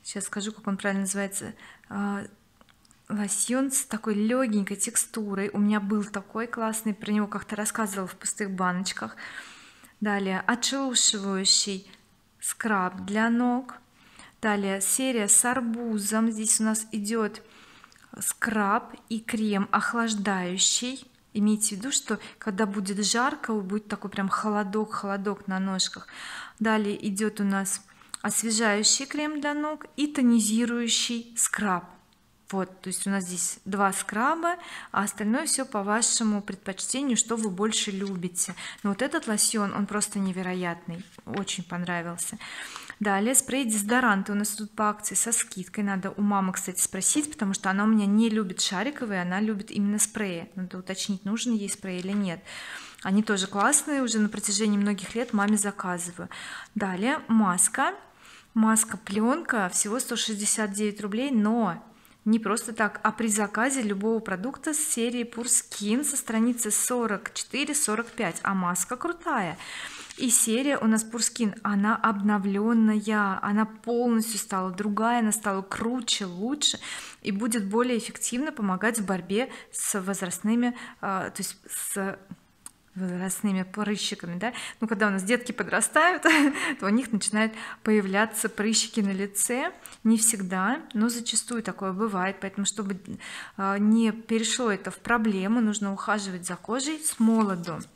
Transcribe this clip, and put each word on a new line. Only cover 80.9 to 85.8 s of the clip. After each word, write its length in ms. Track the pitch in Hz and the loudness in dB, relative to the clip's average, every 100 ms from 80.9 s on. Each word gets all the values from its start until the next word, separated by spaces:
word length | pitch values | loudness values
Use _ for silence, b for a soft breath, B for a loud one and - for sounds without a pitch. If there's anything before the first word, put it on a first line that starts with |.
| B | B
а, 300 | 202 190 - | -4 -4 -4
то 100 | - | -6
есть 160 | 190 - - | -8 -10 -12
с 480 | - - 202 196 - - - _ _ - _ _ 185 | -8 -6 -4 -4 -6 -14 -20 _ _ -20 _ _ -6
возрастными 680 | 185 180 185 185 208 190 | -4 -2 -4 -2 0 0
прыщиками, 800 | 185 202 208 208 - 196 170 175 | -2 -4 -2 -2 -2 -6 -8 -4
да. 120 | 220 247 B B | -4 -6 B B
Ну, 80 | 220 | -2
когда 180 | 208 208 | 2 2
у 40 | |
нас 120 | 190 | 2
детки 300 | 190 240 240 | 2 0 0
подрастают, 720 | - 175 196 | -4 0 0